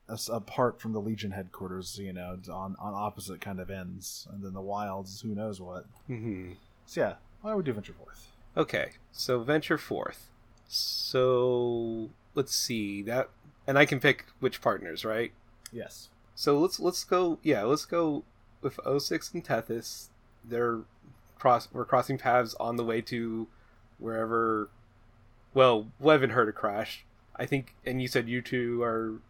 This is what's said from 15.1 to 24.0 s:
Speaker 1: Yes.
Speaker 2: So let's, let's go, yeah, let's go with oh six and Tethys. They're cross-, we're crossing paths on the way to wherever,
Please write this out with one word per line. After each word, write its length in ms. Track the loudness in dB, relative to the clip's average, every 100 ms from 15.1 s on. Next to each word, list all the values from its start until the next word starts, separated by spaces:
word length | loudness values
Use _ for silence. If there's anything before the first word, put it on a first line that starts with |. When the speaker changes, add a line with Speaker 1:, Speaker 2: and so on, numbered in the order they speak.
| -2 -2 -6 _ -20 -16
Speaker 1:
Yes. 360 | -12 -12 -16 -20 _ -20
Speaker 2:
So 240 | -4 2 4
let's, 200 | 4 2
let's 260 | -2 -2
go, 340 | 0 2 2 0
yeah, 200 | 2 2
let's 220 | 4 2
go 400 | 0 0 2 0 -6 _ -20 -6
with 180 | -6 -4
oh 140 | -2 0
six 340 | 0 -4 -6
and 120 | -8
Tethys. 640 | -2 -2 -2 -6 -8 -14 -18 _ _ _
They're 360 | -6 0 0 0 -6 -20 -20 -20 -20 2
cross-, 300 | 6 6 2
we're 120 | -8
crossing 340 | 2 2 2 0
paths 360 | 4 4 4 -2
on 160 | -4 -2
the 80 |
way 160 | 0 -2
to 440 | -2 -4 -4 -4 -6 -12 -20 -20 -20
wherever, 680 | -12